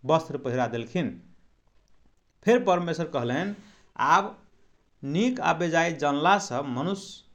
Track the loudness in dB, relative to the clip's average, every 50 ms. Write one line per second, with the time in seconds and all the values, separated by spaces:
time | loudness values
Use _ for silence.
0 | 2 2 2 2 2 -2 -10 -6 -4 -2 0 0 -2 -2 -2 -6 -8 -4 -4 -4
1 | -4 -4 -6 -10 -18 -20 -20 _ _ _ _ _ _ _ _ _ _ _ -20 _
2 | _ _ _ _ _ _ _ _ _ 4 4 4 4 4 2 2 2 -2 -2 -4
3 | -4 -4 -2 -2 -2 0 -2 -2 -2 -4 -8 -10 -14 -20 -20 _ _ _ _ -2
4 | 2 4 4 4 4 0 -10 -16 -20 _ _ _ -20 _ _ _ _ _ _ _
5 | -8 -4 0 0 0 0 0 0 0 0 0 2 0 0 2 2 2 0 -2 0
6 | 0 0 0 2 4 4 4 2 2 -4 -6 -6 -4 -4 -4 -4 -2 -4 -4 -6
7 | -8 -16 -18 -20 -20 -20